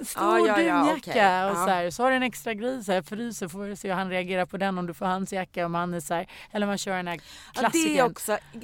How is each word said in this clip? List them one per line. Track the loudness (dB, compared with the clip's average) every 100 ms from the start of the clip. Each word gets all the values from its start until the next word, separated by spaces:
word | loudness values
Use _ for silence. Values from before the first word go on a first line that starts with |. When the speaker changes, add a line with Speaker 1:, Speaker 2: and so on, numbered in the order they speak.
Speaker 1:
Stor | -8 0
Speaker 2:
Ja, | 2 4
ja, | 4 4
ja, | 4 4
Speaker 1:
dunjacka | 4 2 0
Speaker 2:
okej. | 4 6 4
Speaker 1:
och | 2 2
Speaker 2:
Ja. |
Speaker 1:
så | 2
här. | 2 0
Så | 0
har | 2
du | 2
en |
extra | 0 -4 -8
gris | -4 -4 -4 0
här, | 0
fryser, | -2 -6 -6 -6 -8
får | -8 -10
du | -6
se | -2
hur |
han | -2 0
reagerar | -2 0 0 -2
på | 0
den, | -2 -2
om | -4
du |
får | -2 -2
hans | 0 -2
jacka, | -4 -4 -2 -2
om |
han | 0 -2
är | -4
så | -2
här, | -4 -4 -12 -8
eller | -4 -2
om |
man | -2
kör | -2 -4
den | -4
här | -8 -10 -20 -12
Speaker 2:
Ja, | -2
det | 0
är |
Speaker 1:
klassikern. | 2 2 4 2
Speaker 2:
också, | 0 -4 -4 -6 -18